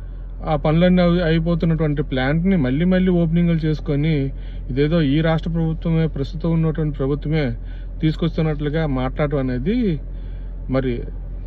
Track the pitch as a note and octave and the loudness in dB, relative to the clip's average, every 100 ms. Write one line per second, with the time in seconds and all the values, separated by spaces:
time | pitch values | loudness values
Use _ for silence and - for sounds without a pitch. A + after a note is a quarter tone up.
0 | - - - - - D3+ D#3 D#3+ F3+ F3+ | -12 -12 -12 -8 -2 0 2 4 6 6
1 | F3 F3 E3 E3 D#3+ E3+ E3 D#3+ D#3 C#3+ | 4 4 2 2 2 0 2 2 0 0
2 | D3+ C3 C3 D#3+ F3+ F#3+ B2+ C3+ F3 F#3 | -2 0 0 2 2 2 2 2 2 4
3 | F#3 F3 E3 E3+ E3+ E3 D#3 D3+ - C#3+ | 4 4 4 4 2 2 0 -2 -2 0
4 | D3+ D3+ C3+ - - - - C3 D3+ E3+ | 2 0 0 -4 -8 -8 -4 0 2 4
5 | D3 D3 D#3+ D#3+ F3 E3 D#3+ D#3+ E3+ D#3+ | 2 2 2 0 0 -2 -2 -2 0 0
6 | D#3+ D3 C#3 D#3+ E3+ E3 D#3+ D#3 D3+ C#3+ | 0 -2 -6 -4 0 2 0 0 -2 -2
7 | C3+ D3 D3+ D#3 C3+ A2+ - - - - | -2 -2 -2 0 0 -4 -8 -10 -10 -2
8 | D#3 D3+ E3+ E3+ D#3+ D3 D3 D#3 D#3+ C3 | 0 0 -2 0 -2 0 -2 0 0 0
9 | B2+ - D3+ C#3+ C3 B2 C3+ A#3+ A3 D3+ | -2 0 0 0 0 -2 0 0 0 -2
10 | - - - - - - - C3 C3 A#2+ | -4 -10 -10 -10 -10 -10 -2 -2 0 -2
11 | - - - - | -6 -8 -10 -10